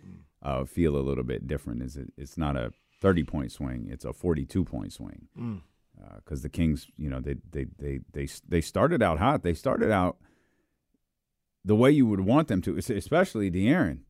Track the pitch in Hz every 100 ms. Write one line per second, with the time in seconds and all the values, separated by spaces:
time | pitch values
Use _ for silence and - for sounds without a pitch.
0 | 92 85 - _ 71 65 67 - 82 71
1 | 67 65 62 62 65 73 - 58 64 69
2 | 62 - 71 - 73 67 58 - _ _
3 | 98 87 73 78 60 - 65 62 50 62
4 | 62 - 90 78 69 95 85 58 50 -
5 | 50 50 - - 120 98 - _ _ -
6 | 50 50 - 71 73 87 80 76 - -
7 | 73 65 71 65 - 73 65 - 71 67
8 | - 76 71 - - 85 - - 131 165
9 | 98 78 120 151 85 85 131 - 156 101
10 | 90 - _ _ _ _ _ _ _ _
11 | _ _ _ _ _ _ 92 107 131 151
12 | 117 95 95 143 160 95 104 90 - 101
13 | - 160 185 110 98 90 104 175 98 71